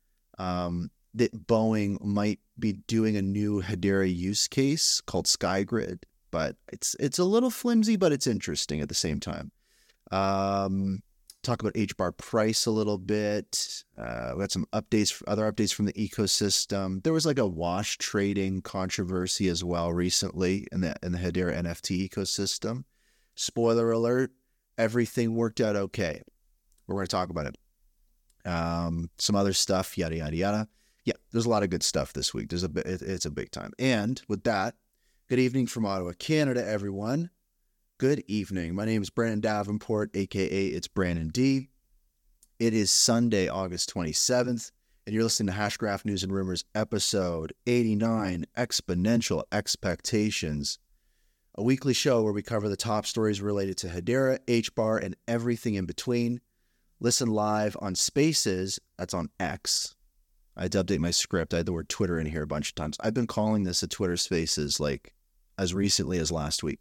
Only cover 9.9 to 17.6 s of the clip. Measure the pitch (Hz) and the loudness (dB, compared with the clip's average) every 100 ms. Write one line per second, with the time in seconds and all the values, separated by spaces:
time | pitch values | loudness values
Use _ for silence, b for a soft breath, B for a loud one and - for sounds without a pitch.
9.9 | b - 95 98 98 98 98 98 98 98 | b -4 0 2 2 2 2 0 0 0
10.9 | 95 - _ _ - - 120 107 - 101 | -2 -8 _ _ -12 -4 -2 0 0 -2
11.9 | - 90 - - 117 110 110 - 110 104 | 0 -4 -4 -2 2 2 2 2 2 2
12.9 | 101 92 104 104 104 - - - - - | 0 0 0 2 0 -2 -6 -6 -8 -14
13.9 | - 58 58 60 67 98 92 - 110 - | -12 -8 -6 -6 -4 -2 -2 -2 -4 0
14.9 | 107 104 - - 104 107 104 104 - 104 | 2 2 0 -4 0 0 0 -2 0 -2
15.9 | - 104 - 98 - 101 - - 101 95 | 0 -4 0 0 2 2 0 0 -2 -2
16.9 | 95 160 160 151 135 104 82 | -2 0 2 2 2 0 0